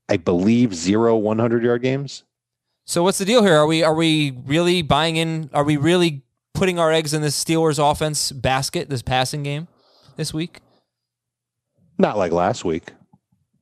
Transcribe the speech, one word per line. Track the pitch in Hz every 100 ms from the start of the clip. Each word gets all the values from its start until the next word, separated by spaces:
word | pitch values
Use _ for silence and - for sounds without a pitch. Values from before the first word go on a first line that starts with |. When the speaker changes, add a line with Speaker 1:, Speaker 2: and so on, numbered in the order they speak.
| -
Speaker 1:
I | 101
believe | 85 90 98 117 120
zero | 85 87 107 117 113
one | 104 110
hundred | 117 117
yard | 120 120
games. | 127 135 143 - _ _ _ _ _ _ -
Speaker 2:
So | 175
what's | 180 185
the | 196
deal | 240
here? | 202 151
Are | 151
we, | 160
are | 160
we | 160 165 156 143 123 123
really | 151 175 180
buying | 143 143 165 160
in? | 165 160 151
Are | 147
we | 147 151
really | 156 180 175 139 _ _ _ -
putting | 190 175
our | 160
eggs | 160 156
in | 156
this | 151 -
Steelers | - 165 160 147
offense | 147 147 156 147 -
basket, | 139 127 131 135 175 147
this | 131
passing | - 131 131 151
game | 143 143 175 _ _ _ _ -
this | 156
week? | 156 175 - _ _ _ _ _ _ _ _ _ _ _ _ _ -
Speaker 1:
Not | 175 107
like | 87
last | 85 92 107 92
week. | 82 - - _ _ _ _ _ _